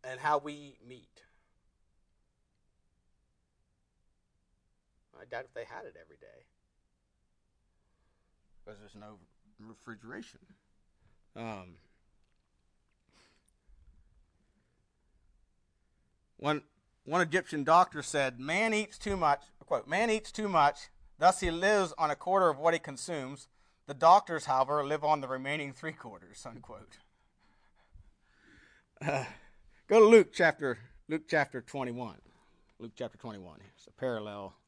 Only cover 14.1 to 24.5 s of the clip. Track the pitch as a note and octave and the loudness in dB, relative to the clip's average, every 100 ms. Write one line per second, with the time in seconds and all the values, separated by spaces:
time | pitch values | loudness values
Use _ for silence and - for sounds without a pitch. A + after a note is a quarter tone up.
14.1 | _ _ _ _ _ _ _ _ _ _ | _ _ _ _ _ _ _ _ _ _
15.1 | _ _ _ _ _ _ _ _ _ _ | _ _ _ _ _ _ _ _ _ _
16.1 | _ _ _ C#3+ D3+ - _ _ _ - | _ _ _ -2 -2 -4 _ _ _ -4
17.1 | E3 E3 F3 - D#3 C#3 E3 - D3+ C#3 | -2 0 0 -2 -6 4 4 4 -2 -6
18.1 | D3+ C3+ A#2+ C3+ F3 A3 G#3+ G#3+ - G#3+ | -2 -2 -4 -6 -2 0 -2 -4 -8 -6
19.1 | G3 D#3+ C#3+ - _ - B2+ A#2+ E3+ A3+ | 0 2 2 -2 _ -4 -4 -2 0 0
20.1 | G#3+ G#3+ - G#3+ E3+ C#3+ - - - - | 0 -4 -6 0 4 4 2 -14 -20 -20
21.1 | - E3 F#3 F3+ E3 F#3+ G#3+ F3+ - D#3 | 4 4 4 -2 0 2 4 2 0 -2
22.1 | C#3+ - G3 F3+ C3+ D#3+ E3 D#3+ C3+ - | -2 0 2 4 4 2 0 -4 -12 -8
23.1 | E3 C3 C#3+ - _ _ _ - C#3 D#3+ | -8 -8 -12 -18 _ _ _ -14 4 8
24.1 | F#3+ G3 E3 - | 8 6 -6 -2